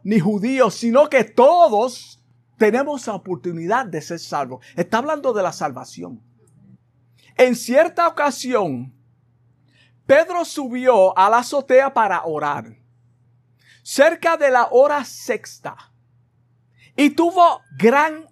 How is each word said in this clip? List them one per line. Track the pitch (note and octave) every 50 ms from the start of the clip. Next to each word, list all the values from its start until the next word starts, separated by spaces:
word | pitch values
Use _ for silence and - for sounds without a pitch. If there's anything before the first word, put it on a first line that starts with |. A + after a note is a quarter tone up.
| _
ni | F#3+ A3 G#3+
judío, | D3+ G#3 G#3+ G3+ F#3 B3 C4+ C4 B3+ G3+
sino | - - A#3 A#3 A3+ C4+ D4+ D4
que | C#4+ B3+ G#3+
todos | - _ - B3+ C#4+ E4+ F4 E4+ D4+ G#3+ G3+ A#3+ C4 - - - - - _ _ _ _ _ _ _ _
tenemos | _ A3 G#3 G#3 B3+ C#4 D4 D4 B3+ - A#3+
la | G#3
oportunidad | F3+ - F#3 F3+ - - F3+ E3+ E3 E3 F3 A3 B3+ C4
de | F#3+ E3 D#3
ser | D3+ - E3+ E3
salvos. | - - E3+ D3 C#3 B2 B2+ A#2 _ - _
Está | E3+ F3 - - A3+
hablando | B3+ D4+ D#4 D4 C#4 C4
de | A3+ G#3
la | F#3 E3+
salvación. | D#3 - F3 D3 B2 B2+ C3 - - - F3 F3 A#2+ G#2+ _ _ _ _ _ _ _ _ _ _ - _ _ _ _ _ _ _ _ _ _ _ _ -
En | B3+ B3+ A#3+
cierta | A#3+ - - B3 C#4 E4 E4+ - - E4+ E4
ocasión, | E4 - D4 C#4+ - - - B3 B3+ A3 G3 D#3+ C3 A#2+ C3 C3 _ _ _ _ _ _ _ _ _ _ _ _ _ _ _ _ _ _ _ _ _ _ _
Pedro | - C4+ D4+ E4 E4+ F4+ F4 D#4+
subió | - - D4+ C#4 A#3+ A#3+ B3 B3+ B3+ B3 G3+ F#3+ F#3+ - F#3
a | F#3+ G#3
la | A3+ A#3+
azotea | A#3+ - D4 C#4+ C4+ - B3+ B3+ C4+ C4+
para | C4+ A#3+ A3 G3 F3+ E3 -
orar, | E3 D#3 D3 D3+ D3 C#3+ C#3 A2+ A#2 - _ _ _ _ _ _ _ _ _ _ _ _ _ _ _ _ _ _ _ _ _
cerca | _ - - - C#4 E4 E4+ E4 - E4 E4 D#4
de | C#4+ C4+
la | B3+ A#3+ A3+ -
hora | - A#3+ C#4 D4 D4 D4 A#3+
sexta, | - - - - - A3+ G#3+ - - - _ - - - - - _ _ _ _ _ _ _ _ _ _ _ _ _ _ _ _ _ _ _ _ _ _
y | - C#4+ C#4+
tuvo | - - E4 E4+ F#4 F#4 F4 E4 - - _ _ D3+
gran | C3 F#3 A3+ C4 C#4+ D4+ D#4+ D#4 D#4 D#4+ _